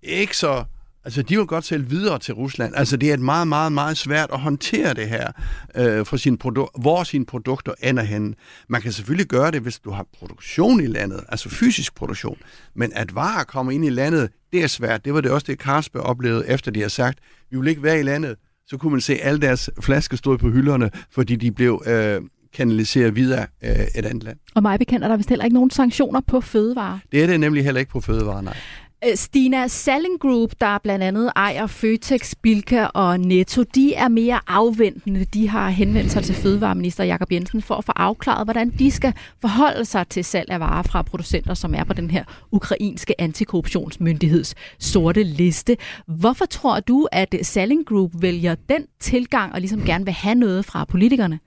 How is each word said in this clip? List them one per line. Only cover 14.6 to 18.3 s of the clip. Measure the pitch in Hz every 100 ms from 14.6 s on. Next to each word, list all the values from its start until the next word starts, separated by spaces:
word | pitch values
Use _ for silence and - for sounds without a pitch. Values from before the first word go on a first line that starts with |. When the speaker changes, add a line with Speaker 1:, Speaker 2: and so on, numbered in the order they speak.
Speaker 1:
er | 160
svært. | - 117 110
Det | 135
var | 147
det | 131
også, | 143 147
det | 131
Carlsberg | 139 143 151 -
oplevede, | 123 123 123 113 -
efter | 135 -
de | 107
har | 104
sagt, | - 127 131 _ _ _
"Vi | 127
vil | 135
ikke | 160
være | 143 160
i |
landet." | 139 143 151